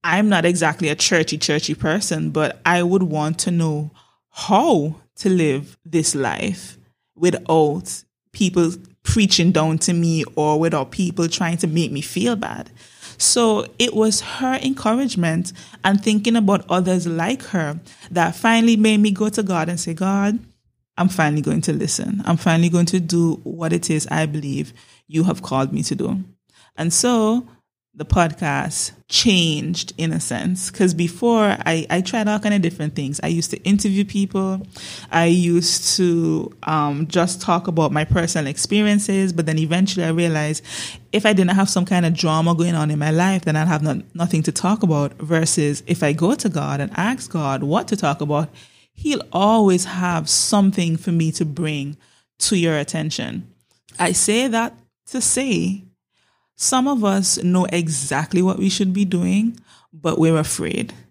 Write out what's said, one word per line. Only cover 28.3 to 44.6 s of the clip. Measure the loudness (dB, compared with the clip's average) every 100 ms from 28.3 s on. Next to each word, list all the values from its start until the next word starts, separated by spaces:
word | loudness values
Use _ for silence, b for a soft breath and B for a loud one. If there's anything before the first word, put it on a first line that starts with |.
| 0 -4 -2 -4 -4 -8 -10 _
changed | 0 4 4 2 0 -4 -6 -6 -4
in | -4
a | -2
sense, | -4 -4 -2 -4 -6
'cause | 0 2 2
before | -2 0 0 2 2 0
I, | 0 -2 0
I | -2
tried | -2 -2 0
all | 0
kind | 0 2
of |
different | 0 -2 -6 -4
things. | -6 -4
I | -2
used | -2 -2
to | -4
interview | 0 2 2 0
people. | 0 -2 -2 -2 -2 -4 -8 B B B B
I | 2 4
used | 4 4 2 0 -2 -2 0
to, | 2 2 0 -2 -4 -10
um, | -4 0 0 -2 -2
just | 0 0 -2
talk | -2 -2 0
about | 0 0
my | 0
personal | 0 0 0 -2 -4
experiences. | -4 -2 2 2 2 2 0 0
But | 0 0
then | 0
eventually | 0 2 0 0 0
I |
realized | 0 0 0 -2 -4 B B B B -4
if | 0
I | 2
didn't | 4 4 2
have | 2
some | 0 0
kind | 2
of | 2 0
drama | 0 2 2 2
going | 0
on | 0 0
in | 0
my | 0
life, | 2 2 0 0
then | 0
I'd | 0
have | 0
no-, | 0 -4 -8 -6
nothing | -2 0
to | 0
talk | -2